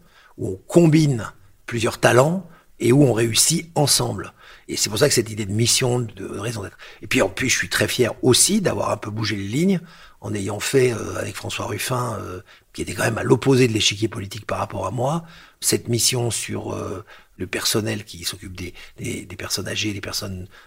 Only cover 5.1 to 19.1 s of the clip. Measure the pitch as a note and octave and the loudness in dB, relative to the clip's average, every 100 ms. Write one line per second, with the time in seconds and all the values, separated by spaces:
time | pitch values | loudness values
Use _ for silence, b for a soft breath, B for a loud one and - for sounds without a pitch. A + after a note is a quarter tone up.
5.1 | B2+ A2 G#2+ G2+ G#2+ A#2 - B2+ B2 A2+ | 4 0 -4 -4 0 2 2 2 0 -2
6.1 | F#2 G2 G2+ A2 A2+ F#2+ - B B - | -8 -10 -8 -6 -6 -10 -14 B B -4
7.1 | B2+ - - C3 - F2+ - G#2 - A2 | 0 0 0 0 0 0 0 0 2 0
8.1 | - B2+ A#2 - G#3+ D#3 G2+ G2+ G#2+ G#2+ | 2 4 6 4 4 0 0 -2 -4 -4
9.1 | G#2+ G#2+ G#2 G2 B2 F#3 F3+ B B B | -4 -4 -4 -4 0 2 2 B B B
10.1 | B G#2 G#2 G2 G#2 - C#3 B2 G#2+ F#2+ | B -8 -6 -4 -6 0 4 4 2 -6
11.1 | F#2+ G2+ - G#2 - G#2 G#2+ - B2+ B2 | -6 -8 -8 -8 -8 -6 -6 -4 -4 -4
12.1 | G#2 F#2+ F#2 b b _ - E2+ F#2+ A#2 | -6 -10 -12 b b _ -10 -6 -2 -2
13.1 | A2 F#2 C3 C3+ B2+ B2+ G#2+ - G2+ G#2+ | 0 2 2 4 4 4 2 0 0 -4
14.1 | A2 G2+ G#2+ - F#2+ G2+ G#2+ F#2+ A#2+ C3 | -4 -10 -10 -6 -6 -6 -6 -6 -4 -2
15.1 | E3+ E3+ B B B - G#2+ - A#2 - | -2 -6 B B B -2 -2 0 0 0
16.1 | B2+ A#2+ - - G#2 G#2 G2 - F#2 B | 0 -2 -4 -6 -8 -6 -8 -8 -10 B
17.1 | B B - F#2 A#2 - A2+ A2 G#2+ - | B B -12 -8 -4 0 0 -2 -4 -8
18.1 | E2+ E2+ - F#2+ F2+ F2+ B B - - | -10 -10 -10 -12 -12 -12 B B -12 -10